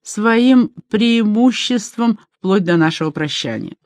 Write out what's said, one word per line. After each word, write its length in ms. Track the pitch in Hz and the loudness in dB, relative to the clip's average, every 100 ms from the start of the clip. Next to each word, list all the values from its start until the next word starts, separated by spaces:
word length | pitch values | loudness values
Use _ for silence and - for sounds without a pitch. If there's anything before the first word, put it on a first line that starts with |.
своим 720 | - - 220 226 247 254 226 - - | -14 -2 0 4 4 4 2 -4 -6
преимуществом 1300 | 220 233 233 214 214 247 226 - 247 - - 233 - _ | 0 2 2 2 2 2 0 -2 -4 -4 -2 -2 -2 _
вплоть 320 | _ 185 202 | _ -2 0
до 120 | 175 170 | 2 2
нашего 340 | 160 - 156 | 2 0 -6
прощания. 640 | 151 151 - 131 110 - - | -4 -6 -6 -8 -8 -10 -16